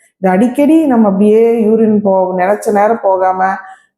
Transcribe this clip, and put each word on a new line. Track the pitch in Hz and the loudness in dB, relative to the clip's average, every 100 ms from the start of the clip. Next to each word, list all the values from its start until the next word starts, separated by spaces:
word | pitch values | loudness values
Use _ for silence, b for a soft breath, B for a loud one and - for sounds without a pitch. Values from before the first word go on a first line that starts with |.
| B B | B B
இது | 185 | -2
அடிக்கடி | 185 240 247 285 320 311 | 0 0 0 2 2 2
நம்ம | 240 214 | 0 0
அப்படியே | 196 208 214 233 233 214 | 2 2 2 2 0 0
யூரின் | 220 220 208 | 0 2 0
போ-, | 202 190 185 185 | 0 0 -2 -2
நினைச்ச | 180 208 220 | -2 -2 -2
நேரம் | 208 208 226 | 0 0 0
போகாம | 196 190 185 185 190 196 B B B | -2 0 0 -2 -4 -6 B B B